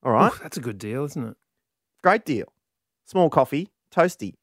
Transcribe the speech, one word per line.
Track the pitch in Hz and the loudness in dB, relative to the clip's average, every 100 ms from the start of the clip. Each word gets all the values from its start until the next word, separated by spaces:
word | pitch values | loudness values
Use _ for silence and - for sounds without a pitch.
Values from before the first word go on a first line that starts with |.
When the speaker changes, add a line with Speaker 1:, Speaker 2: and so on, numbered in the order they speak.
Speaker 1:
All | 131 | 2
right. | 113 196 | 4 4
Speaker 2:
Oof, | - | 0
that's | - - | -12 -10
a | |
good | 120 98 | -10 -10
deal, | 104 123 | -8 -6
isn't | 143 151 | -6 -8
it? | 113 - _ _ _ _ _ _ | -10 -12 _ _ _ _ _ _
Speaker 1:
Great | 180 220 | 0 2
deal. | - 120 - _ _ _ _ _ _ | -2 -6 -6 _ _ _ _ _ _
Small | 185 165 | 0 2
coffee, | 151 131 143 190 _ _ | 4 2 -2 -6 _ _
toasty. | - 175 - 98 - | 0 0 0 -14 -14